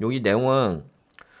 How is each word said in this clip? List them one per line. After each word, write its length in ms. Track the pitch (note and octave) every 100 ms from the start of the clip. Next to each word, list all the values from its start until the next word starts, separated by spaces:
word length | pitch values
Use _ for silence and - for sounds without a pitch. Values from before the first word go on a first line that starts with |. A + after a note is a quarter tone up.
여기 200 | A2 C3
내용은 640 | G#2 G#2+ B2+ C3+ A2+ D#2+ - _ _ - - -